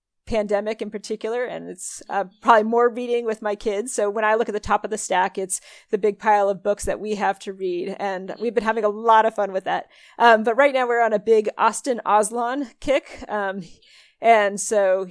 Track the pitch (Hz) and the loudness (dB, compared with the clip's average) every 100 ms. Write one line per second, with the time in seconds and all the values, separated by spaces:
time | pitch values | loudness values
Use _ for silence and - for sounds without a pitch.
0 | _ _ - 233 208 202 214 220 208 208 | _ _ -4 -4 0 -2 -2 -6 -8 -10
1 | - 214 220 240 254 160 170 180 - - | -10 -8 -6 -6 -6 -8 -12 -14 -14 -16
2 | - 196 185 _ - 226 214 233 240 226 | -8 -6 -6 _ 4 4 6 2 2 0
3 | 247 240 240 220 208 208 233 202 247 - | -4 -4 -4 -6 -6 -4 -4 -4 -4 -2
4 | 208 202 214 220 226 208 - 208 - 214 | -2 0 0 2 0 -4 -2 -2 -2 -8
5 | - 185 190 190 190 - - - _ 214 | -2 0 0 -2 -6 -8 -10 -20 _ 0
6 | 208 202 220 208 202 190 202 202 190 - | 0 0 2 4 4 0 -2 -2 -2 -6
7 | 208 208 196 196 - 196 190 175 180 190 | -4 -2 -2 -4 -10 -8 -6 -4 -6 -6
8 | 202 190 190 - 233 226 214 226 208 208 | -6 -6 -10 -6 -2 0 0 0 0 0
9 | 226 220 220 220 202 190 - 180 - _ | 4 4 4 0 -4 -4 -4 -6 -6 _
10 | - - 233 220 220 226 285 262 247 233 | -20 2 6 6 4 4 4 4 0 2
11 | 226 214 220 220 214 - 226 214 - 233 | 2 2 2 2 2 0 0 0 -6 -4
12 | - 208 240 233 240 262 277 _ - 277 | 2 2 2 -2 -4 -4 -8 _ -2 -2
13 | - - - 214 196 196 170 - _ - | -2 -16 -8 -6 -4 -6 -12 -20 _ -20
14 | _ _ 226 226 202 196 - 220 196 190 | _ _ 4 4 4 -2 -2 0 2 2
15 | 185 | -2